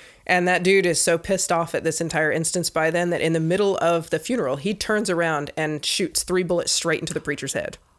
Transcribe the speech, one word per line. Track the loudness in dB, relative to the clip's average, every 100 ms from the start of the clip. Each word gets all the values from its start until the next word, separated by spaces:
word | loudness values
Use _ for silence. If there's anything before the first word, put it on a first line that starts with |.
| -20 -12
And | 0 2 2
that | 2
dude | 4 4 4
is | 2
so | 2 2
pissed | 0 -2 0
off | 0 0
at | -2
this | -2 -2
entire | -2 0 0
instance | 0 0 -2 -2
by | 0 0
then | 2 0
that | 0
in | 2
the | 2
middle | 2 2 2 2
of | 2 2 0
the | -4
funeral, | -2 -2 0 -2
he | -2
turns | -4 0 0 0
around | 0 0 0 -4 -4
and | -4 -2
shoots | -4 -2 -2 -2
three | 0 0
bullets | 0 0 0
straight | 0 0 -2
into | -2
the | -4
preacher's | -4 -6 -4
head. | -4 -6 -10 _